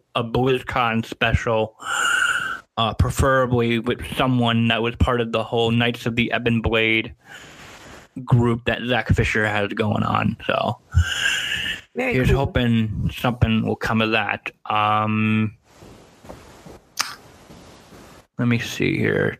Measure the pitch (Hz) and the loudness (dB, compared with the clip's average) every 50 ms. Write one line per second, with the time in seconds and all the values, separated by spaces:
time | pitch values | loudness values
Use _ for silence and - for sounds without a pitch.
0 | _ _ - 120 120 117 113 120 127 131 131 127 - - - 135 123 113 110 113 | _ _ -4 -4 -4 -2 0 0 2 2 0 0 -2 -4 -2 0 0 2 0 0
1 | 110 - - - 127 117 113 - - 123 113 110 110 107 - - - - - - | -2 -4 -4 -2 0 2 2 0 0 0 0 0 0 -2 -4 -10 -10 -6 -4 -2
2 | - - - - - - - - - - - - - _ _ - 113 110 104 - | 0 0 2 2 0 0 0 -2 -4 -6 -8 -10 -14 _ _ -4 -2 0 2 2
3 | - 123 - - - 139 131 131 131 123 123 120 117 117 120 117 113 120 117 - | 0 0 2 2 2 4 4 4 2 2 2 2 2 2 0 0 0 -2 -4 -4
4 | - - - - 143 131 127 123 117 117 113 117 117 117 113 110 113 117 117 - | -6 -6 -2 0 0 2 2 2 2 2 2 2 2 2 2 0 0 -2 0 0
5 | - - 123 120 117 113 113 113 110 - - 117 117 113 113 117 120 120 123 120 | 2 2 2 0 0 0 -2 -4 -2 -2 0 0 2 2 2 2 2 2 0 -2
6 | - 120 113 120 117 107 - 113 120 139 123 113 107 110 110 113 110 110 110 110 | -4 -2 0 0 0 0 0 0 0 2 2 2 2 0 2 2 2 2 2 0
7 | 110 - - - _ - - - - - - - - - - - - - - - | -2 -4 -8 -18 _ -20 -20 -20 -20 -20 -20 -20 -20 -20 -20 -20 -20 -20 -20 -20
8 | - - - - 127 - - 120 120 120 120 117 117 - 113 87 107 120 123 113 | -20 -18 -14 -12 -2 2 2 4 4 4 0 0 0 -2 -2 -2 0 -2 0 0
9 | 107 - - - 113 - - 110 107 107 104 107 101 101 107 107 110 107 104 - | 0 0 2 2 2 0 2 0 0 0 0 0 -2 -2 -2 -2 -2 0 0 0
10 | - - - 107 107 107 117 - - - - - - - - - _ _ - - | 0 0 0 0 0 -2 -4 -4 -2 -2 0 0 0 -2 -4 -6 _ _ 0 0
11 | - - - - - - - - - - - - - - - - - - - 233 | 2 2 0 -2 -2 -2 -2 -2 -4 -4 -6 -6 -6 -8 -8 -10 -12 -12 -6 -4
12 | 247 262 - 127 127 123 127 127 139 - - 131 123 120 117 113 110 107 104 - | -2 -2 0 0 2 2 2 2 2 2 0 0 2 2 4 2 2 0 -2 -2
13 | - - - - - 127 117 - - 113 110 110 110 107 110 - - - 117 110 | -4 -4 -4 -2 -2 -2 0 2 2 2 2 2 2 0 -2 -2 -2 -2 0 0
14 | 113 110 110 110 104 101 101 104 - - - _ - - 107 107 104 107 107 107 | 2 2 2 0 0 0 -2 -4 -6 -10 -14 _ -8 -4 0 0 2 2 2 2
15 | 107 107 107 107 107 107 107 110 110 104 107 - _ _ _ - - - - - | 0 0 0 0 2 2 2 2 0 0 -4 -8 _ _ _ -20 -20 -20 -20 -20
16 | - - - _ - - - - - - - - - - - - _ _ _ - | -20 -20 -20 _ -20 -20 -20 -20 -20 -20 -20 -20 -20 -20 -20 -20 _ _ _ -8
17 | - - - - - - - - - - - - - - - - - - - - | -8 -8 -8 -18 -20 -20 -20 -20 -20 -20 -20 -20 -20 -20 -20 -20 -20 -20 -20 -20
18 | - - - - - _ _ - 123 120 120 117 120 - - - - 50 - - | -20 -20 -20 -20 -20 _ _ -2 0 2 2 0 -2 -4 -4 -2 -2 0 0 0
19 | 113 107 - - 50 - - - | 0 0 2 2 0 0 -2 -4